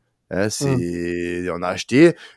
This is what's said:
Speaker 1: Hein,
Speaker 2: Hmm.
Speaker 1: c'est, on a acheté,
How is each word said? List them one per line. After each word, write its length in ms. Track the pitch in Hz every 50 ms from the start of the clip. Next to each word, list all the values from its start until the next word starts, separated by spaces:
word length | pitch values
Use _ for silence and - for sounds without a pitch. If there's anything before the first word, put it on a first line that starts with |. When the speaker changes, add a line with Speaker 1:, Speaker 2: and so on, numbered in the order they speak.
| _ _ _ _ _ -
Speaker 1:
Hein, 180 | 82 92 104
Speaker 2:
Hmm. 20 | 107
Speaker 1:
c'est, 1000 | - - 143 139 131 - 87 87 87 87 87 87 87 87 87 87 87 90 90 90
on 100 | 82 87
a 60 | 90 90
acheté, 460 | 95 - - - 117 139 170 170 - - - - _